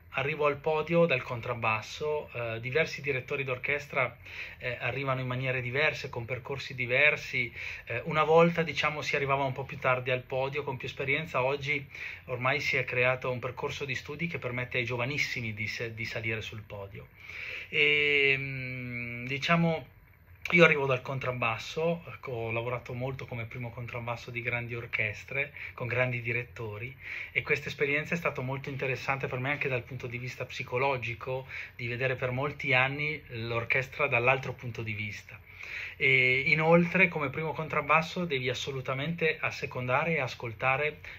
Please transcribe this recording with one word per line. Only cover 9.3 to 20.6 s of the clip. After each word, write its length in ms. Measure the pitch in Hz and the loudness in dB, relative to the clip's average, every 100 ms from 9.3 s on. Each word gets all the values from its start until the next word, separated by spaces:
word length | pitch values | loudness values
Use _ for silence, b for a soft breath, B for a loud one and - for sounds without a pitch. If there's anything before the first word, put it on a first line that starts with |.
| 139 135 | 2 2
un 80 | |
po' 100 | 131 | -2
più 140 | 131 131 | -6 0
tardi 340 | 131 127 127 | 2 2 2
al 100 | 127 | -2
podio, 420 | - 131 135 147 | 0 -2 0 -2
con 120 | 139 127 | -4 -6
più 120 | 131 | -6
esperienza. 560 | - 135 143 165 139 | -4 0 0 0 2
Oggi 420 | 127 139 135 147 135 B B B - | 2 2 0 -2 -4 B B B -8
ormai 340 | 123 127 139 | -2 0 2
si 160 | - 139 | 2 0
è 80 | |
creato 480 | 123 123 127 127 131 | 0 2 2 2 -2
un 80 | 123 | -2
percorso 460 | 127 - 143 - 139 | -4 -4 -6 -4 -4
di 100 | 123 | -6
studi 320 | - 147 170 | -6 -6 -4
che 120 | 123 | -4
permette 380 | 123 123 120 131 | -4 -4 -2 -2
ai 80 | 117 | -2
giovanissimi 680 | 123 120 143 - 131 113 | -2 -2 0 -2 -2 -4
di 140 | 107 107 | -4 -6
se-, 260 | - 117 | -4 -6
di 100 | 113 113 | -6 -6
salire 360 | 113 113 110 | -4 -4 -4
sul 220 | 98 110 | -6 -10
podio. 440 | - 104 98 - - B B B B B B | -12 -12 -12 -14 -18 B B B B B B
E, 680 | 160 147 147 147 143 139 135 | 4 6 6 4 4 4 4
mm, 880 | 135 135 127 127 123 120 120 120 123 | 0 -6 -6 -6 -6 -6 -8 -8 -6
diciamo, 600 | 139 139 170 170 156 - - - - - - - | -2 4 6 6 2 -4 -18 -20 -20 -20 -10 2
io 120 | 175 | 10